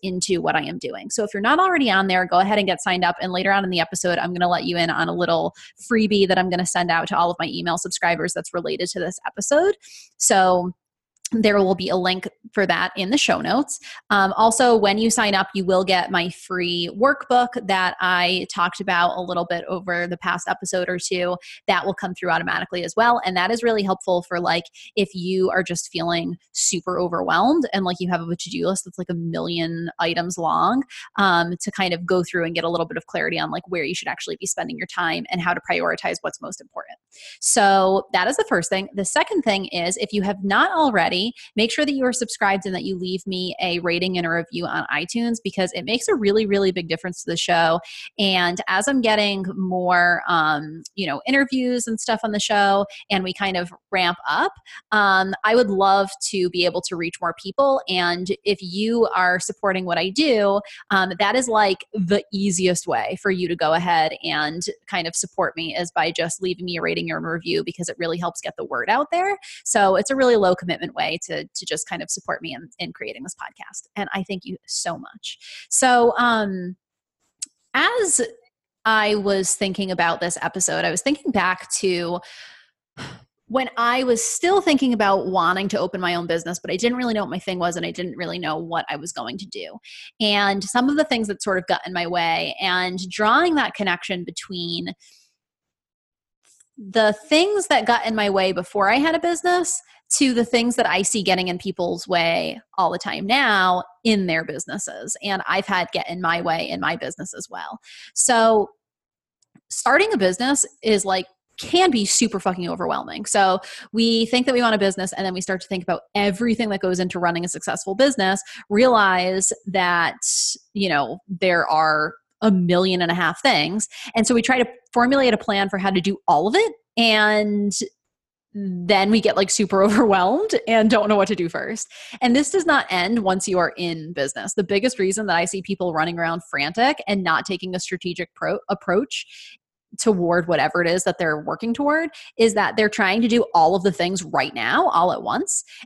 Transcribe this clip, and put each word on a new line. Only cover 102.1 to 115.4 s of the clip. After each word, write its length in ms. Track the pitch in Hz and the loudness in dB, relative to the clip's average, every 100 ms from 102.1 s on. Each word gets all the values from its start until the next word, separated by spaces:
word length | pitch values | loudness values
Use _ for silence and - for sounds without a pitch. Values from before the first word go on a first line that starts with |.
| 175 170 175 160 226 - - | 0 2 0 -2 -6 -8 0
all 120 | 175 | 0
the 80 | 180 | 0
time 280 | - 151 196 | -6 -6 0
now 580 | 262 262 202 185 180 - _ 233 | 2 2 4 4 2 -2 _ 0
in 200 | 214 180 | 2 2
their 200 | 160 160 | -2 -2
businesses. 720 | 151 - 156 - - 127 - | -8 -8 -10 -10 -10 -10 -8
And 200 | 202 190 - | -6 -4 -2
I've 160 | 185 202 | -2 0
had 240 | 185 175 | -2 -2
get 180 | 175 - | -4 -6
in 120 | 175 | -4
my 180 | 170 170 | -2 -2
way 300 | 175 - 73 | 0 -2 -2
in 100 | 90 | -4
my 160 | 151 165 | -4 -4
business 380 | 131 - 190 | -6 -10 -14
as 160 | - - | -14 -14
well. 300 | 90 78 - - - - | -14 -14 -16 -18 -20 -10
So 560 | - - 233 226 220 196 _ _ _ _ _ _ _ _ _ - | -2 2 4 6 4 2 _ _ _ _ _ _ _ _ _ -14
starting 440 | - 240 285 427 | -4 2 4 4
a 40 | 349 | 2
business 480 | 185 185 254 285 - _ | 2 2 0 0 -2 _
is, 220 | 220 214 | 2 2
like, 220 | 196 185 185 _ _ - | 2 -2 -4 _ _ -16
can 320 | - 349 370 | -2 4 4
be 140 | 240 196 | 4 2
super 340 | - 220 196 | 2 2 0
fucking 300 | 190 180 175 | -2 -2 -4
overwhelming. 560 | 175 165 143 - - 208 | -4 -2 -4 -6 -10 -2
So 340 | 214 190 185 - - - | 4 4 2 -2 -18 -6
we 360 | 220 226 226 226 | 0 2 4 2
think 180 | 247 254 | 0 2
that 80 | |
we 80 | 247 | 2
want 140 | 240 214 | 4 4
a 20 | |
business, 340 | 196 190 190 | 2 0 -6
and 140 | - 190 | -4 -4
then 80 | |
we 80 | 185 | -4